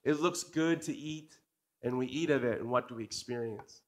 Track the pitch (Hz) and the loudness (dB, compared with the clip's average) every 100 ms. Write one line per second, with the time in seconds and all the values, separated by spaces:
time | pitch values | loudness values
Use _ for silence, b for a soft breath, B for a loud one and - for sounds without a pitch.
0 | - 151 175 175 - 160 165 160 156 143 | 2 4 2 0 -4 0 2 2 0 -6
1 | 151 156 156 - _ _ _ _ 123 127 | -6 -8 -10 -20 _ _ _ _ -2 0
2 | 127 143 160 139 120 107 117 123 123 117 | 0 0 2 4 4 0 2 0 0 -10
3 | 107 - - 120 113 104 - - | -8 -8 -6 -4 -4 -6 -12 -20